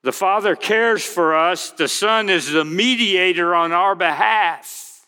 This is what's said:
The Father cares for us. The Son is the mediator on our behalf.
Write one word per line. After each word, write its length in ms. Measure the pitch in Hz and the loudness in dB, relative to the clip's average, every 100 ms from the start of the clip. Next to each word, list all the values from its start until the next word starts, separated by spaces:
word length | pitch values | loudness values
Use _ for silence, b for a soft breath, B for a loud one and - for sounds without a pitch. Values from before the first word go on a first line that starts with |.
The 80 | 131 | -6
Father 440 | - 190 208 202 165 | -2 0 0 0 -2
cares 480 | - 220 233 214 | 0 0 2 0
for 300 | - 175 160 | -2 0 2
us. 380 | 156 170 180 - | 2 2 -2 -8
The 160 | - 139 | -4 -4
Son 420 | - 208 220 208 | 0 0 0 2
is 220 | 180 139 | 0 0
the 140 | 151 156 | -2 0
mediator 920 | 175 240 247 220 190 185 175 170 175 | 0 0 2 0 2 2 0 0 2
on 160 | 165 | 2
our 240 | 170 196 185 | 2 0 0
behalf. 880 | 175 151 214 220 175 160 - - - - | -2 0 2 2 0 -4 -14 -18 -18 -20